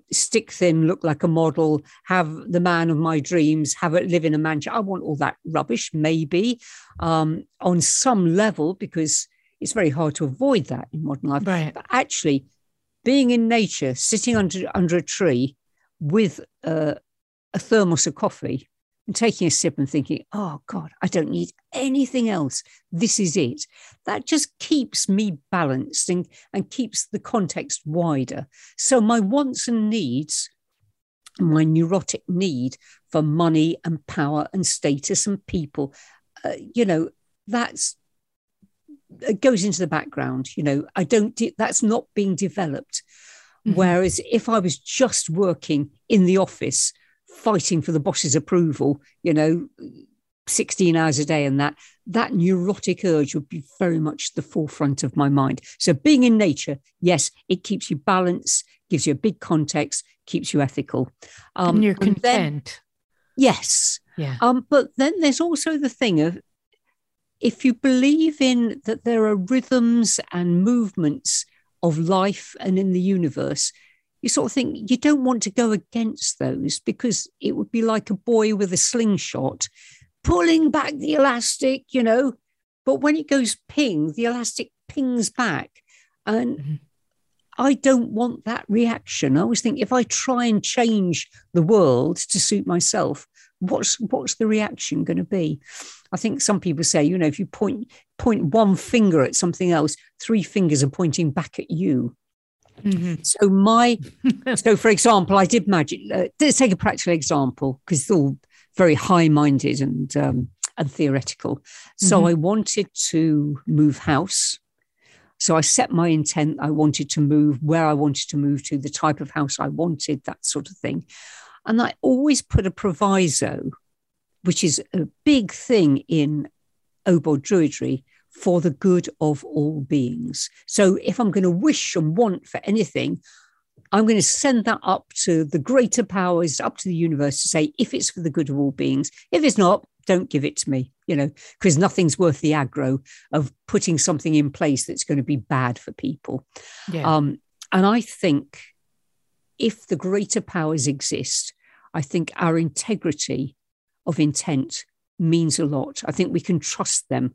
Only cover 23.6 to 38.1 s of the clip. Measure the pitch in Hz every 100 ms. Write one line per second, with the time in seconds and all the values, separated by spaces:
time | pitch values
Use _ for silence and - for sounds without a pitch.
23.6 | - _ - _ - 208 - 311 - _
24.6 | - 302 233 - - 196 214 156 _ 180
25.6 | 151 131 - - - 180 175 _ _ 202
26.6 | 190 - 233 - - 208 - 233 175 175
27.6 | 139 - 151 160 170 139 123 - 135 _
28.6 | - - - 262 214 233 190 277 277 247
29.6 | - 233 214 220 139 127 151 - - _
30.6 | _ _ _ _ _ _ - - 175 156
31.6 | 160 160 165 190 - - - 180 190 127
32.6 | 127 - _ _ _ 165 156 156 170 160
33.6 | 160 - - 160 - - 143 151 - 190
34.6 | 170 - 156 135 - 190 - 98 - 180
35.6 | 143 - 139 - - _ _ - - 139
36.6 | - 233 208 160 165 - _ _ - 233
37.6 | 240 - - - _